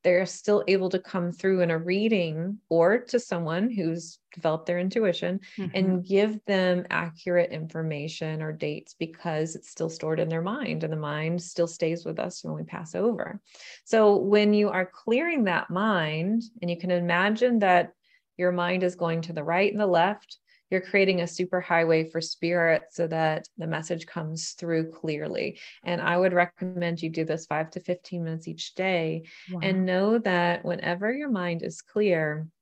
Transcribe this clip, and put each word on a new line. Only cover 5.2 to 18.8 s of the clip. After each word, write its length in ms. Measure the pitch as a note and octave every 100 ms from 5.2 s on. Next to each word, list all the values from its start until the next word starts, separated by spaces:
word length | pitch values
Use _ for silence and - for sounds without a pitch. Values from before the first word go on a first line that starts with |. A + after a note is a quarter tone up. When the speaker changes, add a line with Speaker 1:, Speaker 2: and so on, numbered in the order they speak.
| F3 F#3+ - -
Speaker 2:
Mm-hmm. 140 | F#3 F#3+
Speaker 1:
and 300 | F#3+ F3+ F#3
give 340 | G3 A3 G#3+ -
them 400 | G3 F#3 F3+ F3
accurate 580 | E3+ E3+ D#3+ - F3 F3
information 880 | D#3+ D#3+ D#3+ D#3+ D3 D3+ - D#3 D#3
or 100 | D#3
dates 400 | D#3 D3 D3+ - -
because 580 | D#3+ D#3+ F3 D#3 D#3+ D#3+
it's 140 | -
still 180 | - E3
stored 300 | D#3+ D#3 D#3+
in 100 | D#3
their 140 | E3
mind, 400 | F3+ B3+ - D#3
and 100 | D#3+
the 40 | D#3
mind 440 | D3 D3+ D#3+ F3
still 260 | E3+ - E3+
stays 380 | - E3 E3 E3
with 140 | E3
us 240 | F3+ -
when 100 | D#3+
we 100 | D3+
pass 300 | D#3+ - D#3+
over. 480 | F3 G#3+ G#3+ - G#3 _ - - - -
So 320 | A3+ G#3+ G3+
when 360 | G3 G#3 G#3
you 160 | G#3 G#3
are 160 | F#3 F3+
clearing 600 | - - A#3+ E4+ D#4 G3+
that 260 | E3 -
mind, 720 | F3 A3 F#3+ D#3 D#3 F3+ A3+ A#3 -
and 80 | F3
you 80 | F3
can 140 | F3+
imagine 680 | F3+ F3 F3 G3+ A3 B3 A#3
that 320 | G3 F3+ - _ _ _ _ -
your 140 | F3+
mind 320 | F3+ F3 F#3